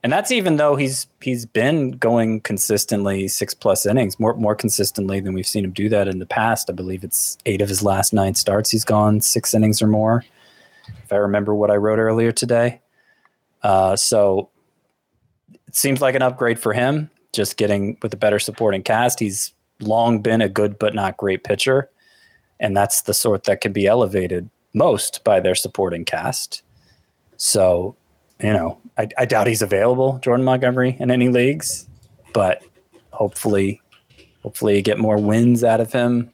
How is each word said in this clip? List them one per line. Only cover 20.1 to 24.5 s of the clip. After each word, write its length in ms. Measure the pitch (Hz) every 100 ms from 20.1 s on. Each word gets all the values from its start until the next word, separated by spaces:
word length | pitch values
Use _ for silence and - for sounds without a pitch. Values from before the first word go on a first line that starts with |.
| 113
been 220 | 110 113
a 80 | 104
good 280 | 101 104 101
but 160 | 107
not 220 | 107 95 -
great 280 | 101 95
pitcher, 440 | - 104 - 135 135 _ _ _ _ _ _ _
and 160 | 107 101
that's 240 | 101 -
the 140 | -
sort 300 | 98 117 98
that 180 | - 98
can 100 | 107
be 140 | 101 98
elevated 640 | 120 104 98 90 90 90